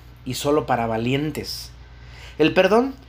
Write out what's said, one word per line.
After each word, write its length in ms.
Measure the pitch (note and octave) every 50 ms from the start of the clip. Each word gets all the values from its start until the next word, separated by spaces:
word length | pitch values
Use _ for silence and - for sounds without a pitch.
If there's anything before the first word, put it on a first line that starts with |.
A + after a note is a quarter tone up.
| - - - - -
y 100 | - B2
solo 320 | - - C#3+ D3 D#3 C#3
para 200 | B2+ C3 A#2 A#2
valientes. 840 | A2+ A2+ A2+ A#2 B2 C3 C#3 D3+ D#3 D3 A#2+ G2 - - - - - - - - - - - - - - - - - - -
El 160 | D3+ D#3+ E3
perdón, 400 | F#3 F#3 F#3 G3+ A#3 B3+ C4+ C4+ - -